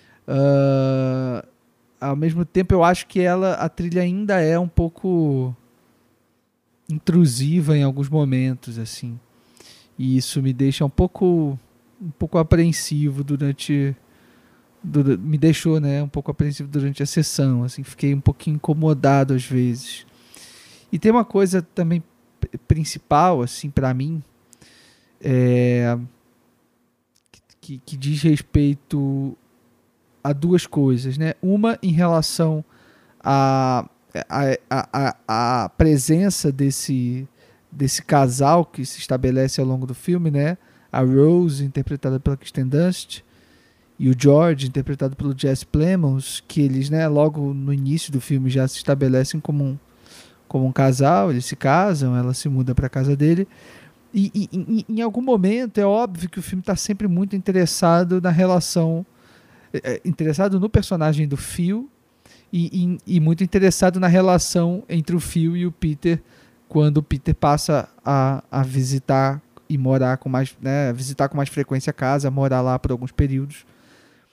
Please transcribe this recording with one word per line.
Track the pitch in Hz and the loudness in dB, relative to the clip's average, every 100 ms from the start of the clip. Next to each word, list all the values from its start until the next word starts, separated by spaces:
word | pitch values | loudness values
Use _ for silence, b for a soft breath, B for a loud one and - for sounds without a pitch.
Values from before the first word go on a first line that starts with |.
| b b - | b b -4
ah, | 135 139 139 139 135 131 131 131 131 127 120 - _ _ _ _ - | 0 4 4 4 2 2 0 0 -2 -4 -6 -10 _ _ _ _ -10
ao | 139 139 | -6 -2
mesmo | 165 165 | -2 -2
tempo | 170 185 185 | -2 0 2
eu | 185 | 4
acho | 170 180 - | 4 2 -2
que | 190 | -2
ela, | 180 180 190 | 0 0 0
a | - 160 | -2 -4
trilha | - 175 180 | -4 -4 -2
ainda | 180 190 208 190 | 0 -2 0 0
é | 156 170 | 2 0
um | 175 | 0
pouco | - 165 - 190 175 156 135 127 120 _ _ _ _ _ _ _ _ _ _ _ _ - | -2 -2 -2 -2 0 2 0 -2 -8 _ _ _ _ _ _ _ _ _ _ _ _ -10
intrusiva | 151 - 170 156 120 139 175 151 147 | -6 0 4 4 2 0 0 2 2
em | |
alguns | 139 135 139 | 2 -2 -2
momentos, | 156 143 131 131 127 - 117 | 0 0 0 -2 -4 -10 -10
assim, | 113 - 120 117 _ b b b b b b - | -12 -12 -12 -14 _ b b b b b b -6
e | 131 131 | 0 0
isso | 123 147 | 0 -2
me | 135 | -2
deixa | 127 139 135 | 0 0 0
um | 143 | -2
pouco, | - 180 - 185 170 147 135 _ _ _ - | 0 0 2 2 2 0 -4 _ _ _ -16
um | 180 | -12
pouco | - 156 175 | -8 -2 0
apreensivo | 160 175 170 156 - 147 147 135 | 4 4 4 0 -4 -2 -2 -2
durante, | 143 143 143 139 - 143 139 135 b b b b b b b _ | -4 -2 -2 -4 -2 0 0 -4 b b b b b b b _
dura-, | 170 147 139 98 | -4 0 2 0
me | 147 151 | 0 0
deixou, | 160 151 165 156 | 2 2 0 0
né, | 143 143 | 0 -2
um | 143 | -4
pouco | 147 147 | -6 -6
apreensivo | 143 151 143 143 | -4 -4 -4 -6
durante | 147 139 139 | -4 -2 -4
a | 139 | -4
sessão, | - 151 - 135 123 | -2 -2 0 0 0
assim, | 123 - | -2 -8
fiquei | 135 - 143 | -14 -4 -2
um | 139 | 0
pouquinho | - - - 151 | 0 0 -2 -4
incomodado | - 156 160 147 143 139 135 | -2 0 2 2 4 4 2
às | 131 | 0
vezes. | 123 127 123 120 - - - B B B B B B B B | -2 0 0 -2 -8 -16 -18 B B B B B B B B
E | 165 | 0
tem | 214 | 4
uma | 240 | 4
coisa | 220 196 190 185 | 2 2 2 0
também | 165 - 165 170 - _ _ - | -2 -4 -2 -2 -4 _ _ -10
p-, | - - - | -10 -4 0
principal, | 160 151 - - 147 180 156 | 0 -2 -6 0 4 4 2
assim, | 123 - 147 | -2 -6 -6
pra | 139 131 | -2 0
mim, | 127 143 165 - _ _ b b b b b b b | -2 -4 -6 -10 _ _ b b b b b b b
é, | - 127 123 123 123 123 120 120 120 _ _ _ _ _ _ _ _ _ _ _ _ - _ _ | 0 2 4 4 2 2 0 -2 -6 _ _ _ _ _ _ _ _ _ _ _ _ -20 _ _
que, | - 135 | -16 -16
que | - 135 | -14 -8
diz | 139 151 | -4 0
respeito | 165 147 - 160 143 143 - 147 139 139 135 - _ _ _ _ _ _ _ _ | 2 2 0 2 2 0 -4 -4 -2 -4 -6 -10 _ _ _ _ _ _ _ _
a | 143 | -4
duas | 143 170 180 - | -2 2 2 0
coisas, | 151 135 123 131 135 | 0 2 2 -2 -4
né? | 160 - | -4 -2
Uma | 185 208 226 - | 0 2 0 0
em | 190 | 0
relação | 160 175 165 160 - 160 156 - b b b b b | 2 2 2 0 0 0 -2 -6 b b b b b
a, | - 139 135 135 131 123 - _ _ 82 - | 0 2 2 2 2 0 -4 _ _ -12 -6
a, | 135 139 131 - | -2 -2 -2 -4
a, | 135 - 123 135 - - | -6 -4 -2 -2 -4 -4
a, | 110 120 127 | -2 0 -2
a | 98 | -2
presença | - 160 147 127 160 202 - 151 | 2 4 4 2 2 2 0 -2
desse, | 139 139 - - 131 123 127 135 b b b b | 0 -2 -2 -4 -4 -2 -6 -10 b b b b
desse | 143 135 - | -4 -4 -4
casal | - 147 131 127 139 170 | 0 2 2 2 2 2
que | 160 - | 0 -6
se | 127 - | -12 -10
estabelece | - 131 131 131 135 - | -6 -2 0 0 0 -2
ao | 131 | -2
longo | 131 127 | -2 -6
do | |
filme, | 123 - 175 165 | -8 -4 -2 0
né? | 143 147 180 b b b | 0 -2 -4 b b b
A | - | 0
Rose, | 127 135 151 175 175 139 | 2 6 6 4 2 0
interpretada | 139 139 - 143 139 131 | -4 -4 -6 -4 -4 -2
pela | 143 139 | -2 -4
Kristen | - - 131 | -8 -6 0
Dunst, | 139 175 180 - - - b b b b b b - | 2 0 -2 -10 -18 -20 b b b b b b -2
e | 127 | 0
o | 123 | 4
George, | 139 147 170 143 135 | 6 6 4 2 -2
interpretado | 139 131 139 135 139 | -4 -6 -4 -6 -4
pelo | 143 135 | -6 -2
Jesse | 139 135 - | -2 -2 -2
Plemons, | 151 165 190 147 135 - - - | 0 2 2 0 -2 -4 -12 -6
que | 160 | 0
eles, | 143 131 139 | 2 0 -2
né, | 156 160 | 0 0
logo | 147 151 151 143 | 2 2 0 -6
no | 139 135 | -4 -2
início | 139 135 160 - | -2 -2 -2 -4
do | 139 | -6
filme | - 139 131 | -2 -2 0
já | 131 131 | 0 -2
se | - | -2
estabelecem | - 139 135 131 131 156 | -2 0 2 2 0 -4
como | - 147 | -4 -2
um, | 139 139 _ B B B B B - | -2 -6 _ B B B B B -6
como | 135 131 | -2 0
um | |
casal, | 131 135 127 139 175 185 | 2 2 4 4 4 2
eles | 123 - | -2 -4
se | 139 | -4
casam, | 135 156 202 156 131 123 | 2 2 2 0 0 0
ela | 123 | -2
se | 127 151 | -2 -2
muda | 131 127 | -2 -2
pra | 123 131 | -2 -4
casa | 135 135 143 | -2 0 2
dele. | 151 170 196 B B B B B _ | 2 2 -2 B B B B B _
E, | 208 196 | -2 -2
e, | 208 196 | -2 -4
e, | 185 160 220 - 220 | -6 -4 -4 -4 -4
em | |
algum | 233 226 | -4 -2
momento | 262 226 185 226 247 208 | 0 2 2 0 -2 0
é | |
óbvio | 202 214 240 170 175 | 2 2 -2 -6 -10
que | - | -10
o | |
filme | - 185 | -8 -8
tá | 185 185 | -4 -4
sempre | - 202 208 | -4 -4 -2
muito | 175 196 196 | 0 -2 -4
interessado | 185 185 170 - 170 170 180 185 | 0 2 2 2 4 4 2 0
na | 180 | 2
relação, | 165 185 180 - 175 160 165 185 b b b b b b | 2 4 2 0 0 0 -2 -8 b b b b b b
é, | - - | -8 -6
é, | 123 | -6
interessado | 180 147 156 147 196 190 | -4 -2 -2 0 0 0
no | 208 | 2
personagem | - - 175 156 151 151 | 0 0 0 0 0 -2
do | 139 | -4
Phil | - - 175 214 277 _ _ _ b b b | -6 -4 -2 -4 -8 _ _ _ b b b
e, | 175 170 190 180 180 - | -4 -2 -2 -2 -4 -2
e, | 175 | 2
e | |
muito | 156 165 | 2 0
interessado | 190 202 190 - 185 185 | 0 2 4 4 2 2
na | 180 | 4
relação | 180 185 175 - 180 170 180 - | 4 6 4 2 0 0 -2 -4
entre | 165 156 170 | -4 -2 -2
o | |
Phil | - 170 165 175 | -2 -2 0 0
e | 175 | -4
o | |
Peter, | - 160 151 170 165 - b b b - | -4 -4 -2 -2 -2 -4 b b b -4
quando | 151 151 147 | 2 4 2
o | |
Peter | 147 135 - | 0 -4 -2
passa | - 151 147 - 143 - _ | 0 2 0 0 -2 -2 _
a, | - 139 131 135 - | -2 2 2 -2 -4
a | 139 | -4
visitar | 131 135 131 135 - 135 135 143 - - - | -2 -2 -2 -2 0 2 2 -2 -10 -16 -6
e | 147 | -2
morar | 131 135 127 131 | 2 2 2 -2
com | 139 | -2
mais, | 127 131 - | -4 -4 -6
né, | 131 139 139 | -4 -2 -2
visitar | 120 131 135 139 | -4 -6 -4 -2
com | 147 | -2
mais | 139 | -4
frequência | - 139 131 156 | -4 -4 -4 -4
a | |
casa, | - 131 143 139 | -2 0 0 0
morar | 139 135 127 | 0 0 0
lá | 127 127 | 0 0
por | - | -2
alguns | 123 131 | -4 -6
períodos. | - 143 135 139 - - b b b b b b | -2 -2 -2 -6 -12 -20 b b b b b b